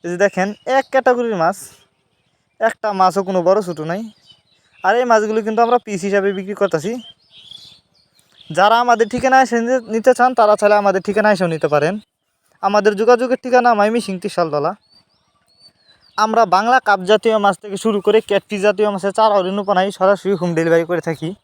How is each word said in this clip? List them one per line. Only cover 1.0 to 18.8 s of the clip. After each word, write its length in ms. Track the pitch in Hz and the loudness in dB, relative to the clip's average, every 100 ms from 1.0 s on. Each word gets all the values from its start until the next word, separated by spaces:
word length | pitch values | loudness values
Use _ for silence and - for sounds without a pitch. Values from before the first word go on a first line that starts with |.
| 254 240 233 202 | 2 0 0 0
মাছ, 140 | 165 196 - _ _ _ _ _ _ _ _ _ | -2 -2 -12 _ _ _ _ _ _ _ _ _
একটা 280 | 220 - 220 196 | -4 -4 -6 0
মাছও 220 | 185 180 185 | 0 0 -4
কোনো 120 | 190 175 | -2 2
বড় 120 | 202 180 | 0 -2
ছোটো 160 | 160 156 | -8 -8
নাই। 100 | 180 220 _ _ _ _ _ _ _ | -8 -10 _ _ _ _ _ _ _
আর 100 | 185 226 | -2 0
এই 60 | 247 | 2
মাছগুলো 280 | 220 214 220 214 | 2 2 -2 -2
কিন্তু 120 | 220 233 | 0 2
আমরা 120 | 240 - | 2 -2
পিস 140 | 202 196 | -8 -2
হিসাবে 220 | 202 196 190 | -2 -2 -6
বিক্রি 180 | 190 202 | -10 -4
করতেছি। 300 | 202 165 160 247 - _ _ - - - - - _ _ _ _ _ _ _ | -2 -2 -4 -10 -12 _ _ -20 -20 -20 -20 -20 _ _ _ _ _ _ _
যারা 260 | 160 196 226 | 2 4 4
আমাদের 240 | 247 233 220 | 2 0 0
ঠিকানায় 300 | 247 254 262 254 | -2 2 2 2
এসে 120 | 240 233 | 0 -2
নি-, 180 | 254 220 | -4 -2
নিতে 180 | 220 226 247 | -2 2 2
চান, 120 | 247 254 | 2 2
তারা 140 | 214 208 | 2 4
চাইলে 160 | 208 208 | 2 2
আমাদের 200 | 202 190 185 | 2 0 -2
ঠিকানায় 280 | 202 214 196 | 0 2 2
এসেও 140 | 180 160 | 0 -2
নিতে 120 | 156 | 0
পারেন। 200 | 147 151 208 - _ _ _ _ _ | 0 0 -4 -12 _ _ _ _ _
আমাদের 280 | 196 208 202 202 | -2 0 0 0
যোগাযোগের 400 | 220 247 247 254 | 2 2 2 -4
ঠিকানা 260 | 254 247 240 220 | 0 2 2 2
মাইমিসিং 340 | 208 233 - 190 | 2 0 -4 -8
ত্রিশালতলা। 500 | 202 - 165 147 151 208 _ _ _ _ _ _ _ _ _ _ _ _ _ - | -8 -4 -4 -2 -4 -8 _ _ _ _ _ _ _ _ _ _ _ _ _ -4
আমরা 260 | 214 226 214 185 | 0 2 2 2
বাংলা 220 | 220 254 - | 2 0 2
কাপ 120 | 202 180 | -2 2
জাতীয় 280 | 214 226 220 | 2 2 2
মাছ 120 | 202 185 | 0 -2
থেকে 140 | 208 190 | -8 -4
শুরু 140 | 220 208 196 | -2 -2 0
করে 120 | 214 - | 0 0
ক্যাটফিশ 300 | 196 _ 208 | -4 _ -2
জাতীয় 260 | 202 196 | -2 0